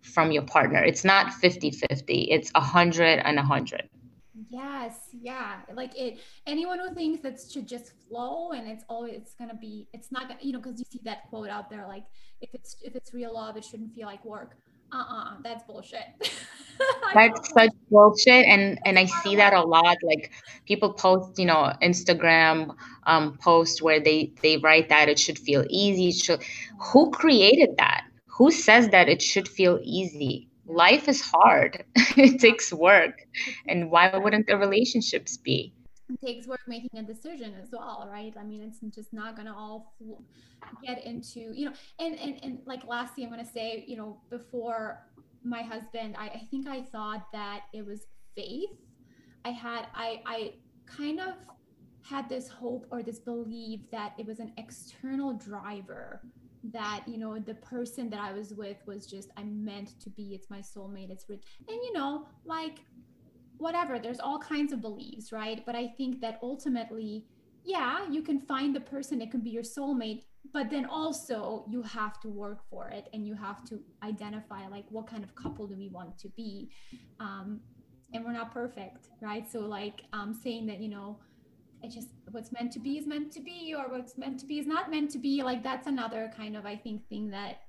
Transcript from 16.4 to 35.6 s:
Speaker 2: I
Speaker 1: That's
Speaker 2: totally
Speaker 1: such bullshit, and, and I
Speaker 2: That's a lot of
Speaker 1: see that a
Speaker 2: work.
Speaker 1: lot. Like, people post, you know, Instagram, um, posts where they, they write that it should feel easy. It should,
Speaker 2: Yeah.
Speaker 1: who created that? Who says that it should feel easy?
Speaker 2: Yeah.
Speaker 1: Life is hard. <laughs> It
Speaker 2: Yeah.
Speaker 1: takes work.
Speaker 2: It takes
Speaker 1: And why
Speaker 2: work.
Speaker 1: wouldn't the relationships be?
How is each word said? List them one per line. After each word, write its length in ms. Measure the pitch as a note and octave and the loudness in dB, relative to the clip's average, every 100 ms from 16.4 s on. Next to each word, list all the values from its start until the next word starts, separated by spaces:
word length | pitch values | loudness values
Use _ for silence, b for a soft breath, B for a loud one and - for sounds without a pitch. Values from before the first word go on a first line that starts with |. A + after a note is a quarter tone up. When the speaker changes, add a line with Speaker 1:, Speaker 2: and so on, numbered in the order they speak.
| - - - - C5 C5 | -16 -20 -20 -2 -2 0
Speaker 2:
I 100 | C5 | 4
Speaker 1:
That's 260 | G4 A3+ A3+ - | 8 8 6 4
Speaker 2:
totally 40 | C#4 | 8
Speaker 1:
such 120 | A3+ - _ | 8 4 _
bullshit, 560 | G#3 G#3 G#3 - B3+ B3 | 12 12 10 8 10 10
and, 320 | G3+ G3 - | 6 4 0
and 140 | G3+ F#3 | 2 4
I 60 | |
Speaker 2:
That's 80 | F#3 | 4
a 20 | |
lot 120 | - G3 | 0 0
of 40 | |
Speaker 1:
see 60 | G3+ | 6
that 160 | G3+ | 8
a 60 | G3 | 8
Speaker 2:
work. 60 | E3 | 6
Speaker 1:
lot. 300 | E3 E3+ F3 | 6 6 4
Like, 280 | E3+ D#3 - B B B - | 2 0 -2 B B B -4
people 260 | G#3 G#3 | 0 0
post, 440 | - F#3+ F#3 F#3 - | 2 4 4 2 -2
you 80 | F3+ | 4
know, 260 | D#3+ C#3+ - | 4 4 2
Instagram, 920 | F3 F3+ - E3+ E3 E3 D#3+ D#3+ D#3 - B B | 2 2 2 4 6 6 6 4 -2 -10 B B
um, 320 | - E3 D3+ C#3 | 2 4 4 0
posts 440 | - E3 E3 - | 6 6 6 0
where 180 | D#3+ D#3 | 4 4
they, 320 | D3+ D#3 D#3 - | 6 2 0 2
they 140 | D#3 D#3 | 2 4
write 300 | D#3 D#3+ D#3+ | 6 6 6
that 200 | D3+ D3+ | 6 6
it 100 | D3+ | 4
should 200 | - D3+ | 0 -2
feel 260 | - C#3 - | 0 2 2
easy. 400 | F#3 G3+ F#3+ F3+ | 0 2 2 2
It 60 | F3+ | 0
should, 240 | - E3 B B B | 0 -2 B B B
Speaker 2:
Yeah. 60 | B - | B 6
Speaker 1:
who 180 | C4+ D4+ | 8 8
created 600 | - D#4+ B3+ G3 C#4 D4 - | 4 6 8 10 10 8 6
that? 260 | - - - _ _ - | 2 2 -4 _ _ 6
Who 120 | C4 | 6
says 400 | D#4+ - A3+ A3+ | 6 8 8 8
that 180 | F#3+ E3+ | 8 8
it 140 | E3 | 4
should 260 | - G3+ F#3+ | 2 -2 -4
feel 300 | - F3+ F3 | 2 4 4
easy? 680 | - F3+ F#3 D3 C#3 F2 - _ | 0 -6 -6 -6 -6 -6 -10 _
Speaker 2:
Yeah. 100 | - | -8
Speaker 1:
Life 340 | E3 F3 C#4+ D4 | 6 6 6 4
is 120 | C4+ | -2
hard. 640 | - E3 G#3+ D#3 - - - - | 2 6 8 8 2 -4 0 2
<laughs> 200 | A#3+ - | 4 10
It 220 | C4+ C4 | 10 10
Speaker 2:
Yeah. 0 | |
Speaker 1:
takes 340 | A#3 A3 - | 6 6 -4
work. 540 | E3 E3+ G3 D#3+ - _ B B | 2 8 8 8 -2 _ B B
Speaker 2:
It 80 | B | B
takes 20 | - | -4
Speaker 1:
And 240 | F3 E3 | -2 4
why 200 | E3+ F3+ | 6 6
Speaker 2:
work. 120 | F#3+ | 4
Speaker 1:
wouldn't 220 | G#3 G#3 G#3+ | 2 2 2
the 100 | G3+ | 2
relationships 800 | G3+ G3 B3 A#3+ - - - - | 4 2 2 0 -2 -4 -6 -12
be? 360 | - C3 | -4 -4